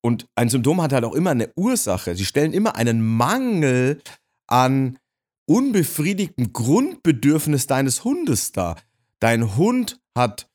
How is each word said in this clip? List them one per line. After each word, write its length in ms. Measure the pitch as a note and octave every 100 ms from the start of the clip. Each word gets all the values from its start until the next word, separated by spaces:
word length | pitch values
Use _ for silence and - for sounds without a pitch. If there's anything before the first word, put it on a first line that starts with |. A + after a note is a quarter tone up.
und 260 | A#2+ A#2 - -
ein 140 | A#2+
Symptom 320 | C3 A#2+ F3+
hat 120 | D#3+
halt 100 | C3+
auch 120 | A2+ -
immer 160 | F3+
eine 180 | C3 G#2+ -
Ursache. 600 | G#3 B3+ - F#2 - F2
Sie 100 | G2
stellen 280 | C#3+ D#3
immer 220 | F3 A3 -
einen 260 | A#2 A2+ A2
Mangel 960 | A2+ B2 A#3+ B3+ G3 D3 B2+ B2+ D3+ - - _ _ -
an 500 | A#2+ C3 C3+ C3 B2+ _ _ _ _ -
unbefriedigtem 1040 | A#3 C4+ G#3 D#3 - D#3 G3 G3 - A#2+
Grundbedürfnis 1120 | - A#2 F#3 D4 F4+ E3+ B2 C#3+ D#3 D3+ D3 -
deines 360 | C3+ C3+ -
Hundes 480 | A#3+ D4 D4+ A#2 -
dar. 260 | - F2 E2 _ _ _ _
Dein 380 | A2+ A#2 A#2 G2+
Hund 420 | G3+ B3 A#3 - _ B2
hat 320 | B2 G2+ -